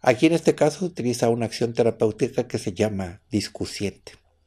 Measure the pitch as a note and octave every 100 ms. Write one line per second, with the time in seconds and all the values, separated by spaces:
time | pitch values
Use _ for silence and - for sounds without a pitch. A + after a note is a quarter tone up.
0 | C3 B2 D#3+ E3 E3 D3 D3+ D3 F3+ -
1 | B2 A#2+ A#2+ A#2+ A2+ - A#2 A2+ A#2 A2+
2 | A2+ G#2 B2 - A#2+ A2+ - F2 G#2+ G2
3 | F#2 F2+ _ G#2+ G2 - F2+ - G2 -
4 | - - _ _